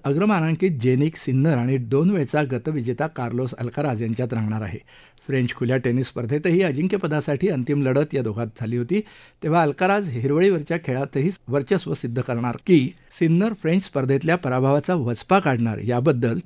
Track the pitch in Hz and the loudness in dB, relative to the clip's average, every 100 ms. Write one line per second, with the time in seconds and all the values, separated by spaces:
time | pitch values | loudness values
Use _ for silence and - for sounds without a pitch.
0 | 143 143 214 196 160 160 190 143 123 131 | -2 0 2 2 0 2 0 2 2 2
1 | 151 - - 131 151 135 120 135 113 135 | 2 -2 -2 2 2 2 0 -2 0 2
2 | 170 196 135 151 143 127 147 135 117 123 | 2 2 0 -2 -2 -2 -4 -4 -4 -4
3 | 151 - 120 120 127 - 123 - 147 110 | -4 -4 -4 -4 -4 -6 -8 -4 -2 -2
4 | 113 117 123 117 107 110 104 - - - | -2 -2 -2 -2 -2 -4 -6 -10 -14 -20
5 | - _ - 135 120 - 120 131 123 123 | -20 _ -4 -2 -2 -2 0 0 0 0
6 | 127 - 117 147 170 170 185 135 185 202 | -2 -6 -4 -2 2 2 2 0 0 0
7 | 160 151 143 143 196 143 123 143 131 135 | 0 -2 -2 0 0 0 0 0 2 2
8 | 147 139 113 104 113 - 110 120 120 208 | 0 -2 -2 -4 -6 -6 -4 -4 0 -2
9 | 214 - - _ 165 165 156 143 185 202 | -2 -10 -20 _ 0 2 2 2 2 2
10 | 190 120 131 151 190 175 147 165 165 131 | 0 -2 0 4 4 2 -2 -4 -2 -4
11 | 139 139 160 185 - 143 139 190 160 156 | -2 0 -2 -2 -4 -2 0 0 -2 -6
12 | 123 120 127 117 120 - - 170 127 - | -4 -4 -4 -2 -4 -4 2 4 2 -6
13 | _ - 165 165 220 220 156 180 - 139 | _ 0 2 4 2 -2 0 0 0 -2
14 | 127 139 160 175 135 127 135 143 143 180 | 0 2 2 0 0 0 2 2 2 0
15 | 120 117 - 196 156 120 117 107 101 120 | -2 -2 2 2 2 0 0 -2 -2 0
16 | 131 120 120 117 | 2 2 0 -2